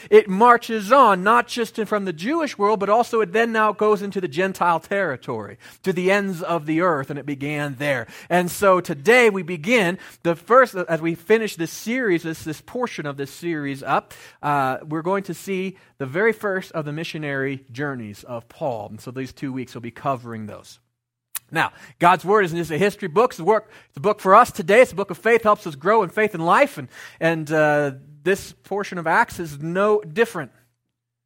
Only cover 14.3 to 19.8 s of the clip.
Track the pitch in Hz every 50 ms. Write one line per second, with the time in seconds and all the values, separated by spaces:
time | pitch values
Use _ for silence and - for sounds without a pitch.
14.3 | - - - 147 147 139 131 131 131 - - 151 156 165 156 180 196 196 196 -
15.3 | 165 - - 196 190 185 190 190 185 _ _ _ _ - 139 131 135 180 220 226
16.3 | 220 - - 202 185 185 185 - - 165 147 147 147 156 170 - - 156 151 143
17.3 | 139 135 135 139 139 131 135 - 113 123 147 143 135 123 110 104 98 - - -
18.3 | 123 113 - _ - - 170 139 120 107 104 104 107 107 - 131 120 131 131 123
19.3 | - - 147 135 131 131 123 - - 123